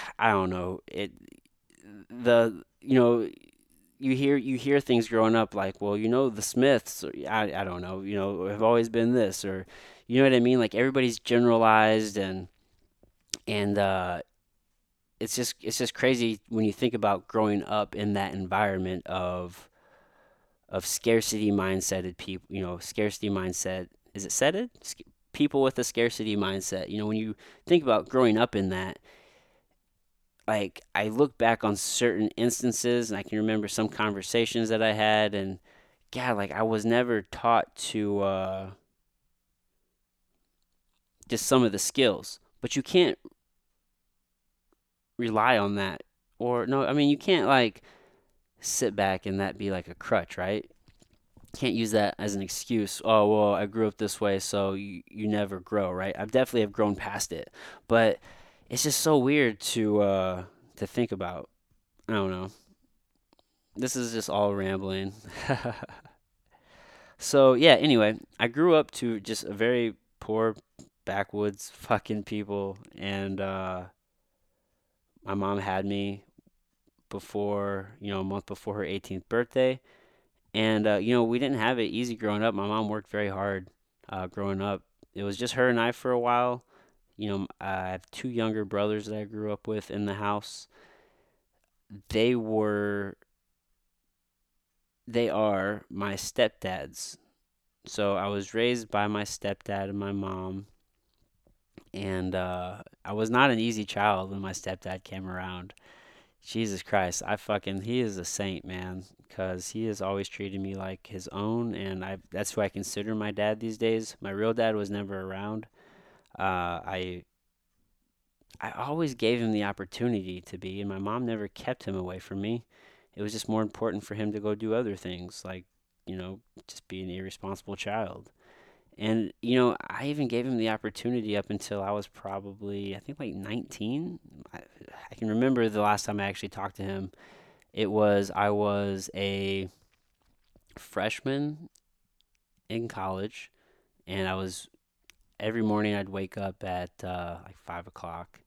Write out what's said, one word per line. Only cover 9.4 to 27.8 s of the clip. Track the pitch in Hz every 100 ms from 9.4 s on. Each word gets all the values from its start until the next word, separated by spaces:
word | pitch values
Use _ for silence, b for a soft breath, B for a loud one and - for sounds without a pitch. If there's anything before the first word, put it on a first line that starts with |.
or, | 101 95 - B B B -
you | 123
know | 135
what | 127
I |
mean? | 123 127
Like, | 110
everybody's | 104 131 135 127 113
generalized | - 120 120 113 113 110 107 110 107 101
and, | 95 95 90 _ _ _ _ _ _ _ _ - -
and, | 107 101 101
uh, | 98 95 90 87 - _ _ _ _ _ _ _ _ -
it's | 113
just, | - 120 -
it's | - -
just | 123
crazy | - 131 127 117 110 -
when | 113 110
you |
think | 101 123
about | 113 104 98 -
growing | 113 107 101
up | - 107 104 -
in | 104
that | 101 98
environment | 95 92 95 104 95 92 92 -
of, | 92 90 90 90 90 - b b b b b b b b b -
of | 95
scarcity | - - 117 113 - 107 107
mindseted | 101 95 95 90 95 90 87
peop-, | - 92 -
you | 95
know, | 90 87
scarcity | - - 104 - 104
mindset. | 98 92 90 92 92 90 _ _
Is | 104 95
it |
setted? | - 139 180 247 _
Sc-, | - - - _ _
people | - 147 139
with | 135 131
a |
scarcity | 123 - 117 - 107 104
mindset. | 95 95 95 95 -
You | 104
know, | 107
when | 110
you | 110 107 B B
think | - 175